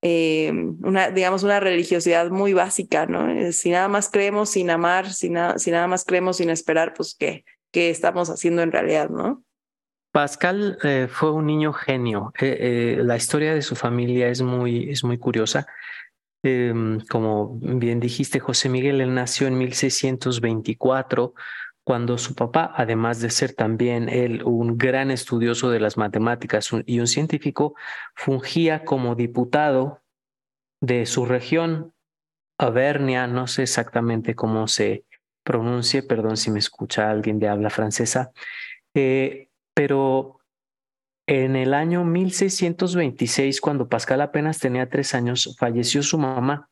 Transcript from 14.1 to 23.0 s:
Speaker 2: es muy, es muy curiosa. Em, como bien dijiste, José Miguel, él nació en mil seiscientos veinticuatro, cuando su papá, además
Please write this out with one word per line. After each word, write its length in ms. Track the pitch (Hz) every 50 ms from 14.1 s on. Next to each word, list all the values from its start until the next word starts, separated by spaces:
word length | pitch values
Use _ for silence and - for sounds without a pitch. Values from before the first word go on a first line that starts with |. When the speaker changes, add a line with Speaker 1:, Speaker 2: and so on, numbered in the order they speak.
| 123 123 123 120
Speaker 2:
es 140 | 123 120 127
muy, 480 | 127 123 123 123 123 120 120 120 143
es 140 | 143 123 -
muy 120 | 123 120
curiosa. 500 | 120 120 - 117 113 110 110 - 139 143 - - - - - - - - - _ _ _ _ _ _ -
Em, 580 | 135 131 123 123 120 113 117 113 110 110 110
como 580 | 110 - - 117 110 110 107 104 104 101 120 117
bien 400 | - - 127 127 117 117 117 120
dijiste, 400 | 117 123 120 - 143 - - 135
José 300 | - - 123 - - 135
Miguel, 320 | 127 127 127 143 139 135 131
él 120 | 127 127
nació 320 | 127 127 127 - - 139
en 120 | 135 131 127
mil 160 | 127 123 123
seiscientos 680 | - - 135 120 - - 135 131 127 - 127 123 117
veinticuatro, 960 | 113 117 113 113 107 - 127 - - 127 127 131 131 - - 120 120 127 - - - - - - - - _ _ _
cuando 320 | - 127 120 120 120 123 120
su 160 | 120 123 131
papá, 380 | - 120 117 120 160 165 - -
además 460 | - 123 110 113 113